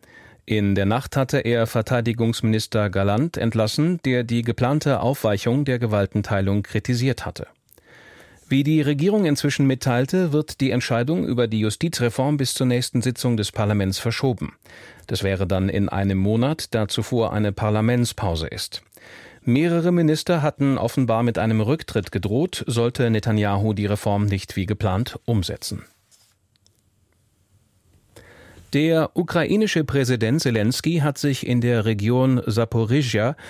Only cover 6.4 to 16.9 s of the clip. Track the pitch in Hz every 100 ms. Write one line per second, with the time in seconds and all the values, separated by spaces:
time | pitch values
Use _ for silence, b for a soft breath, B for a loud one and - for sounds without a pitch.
6.4 | 98 101 98 107 - 123 131 120 - -
7.4 | - _ _ B B B B B B B
8.4 | - 135 143 156 143 143 180 214 175 143
9.4 | 147 135 139 127 135 123 135 185 175 147
10.4 | 151 - 135 123 - 117 123 180 - 123
11.4 | 117 110 107 - 170 - 120 - 131 147
12.4 | 131 - 127 123 120 127 123 120 123 117
13.4 | 101 - 104 104 95 98 117 110 135 110
14.4 | - - B B B B - 92 98 95
15.4 | 92 92 95 101 101 98 98 95 98 110
16.4 | 131 160 - 113 104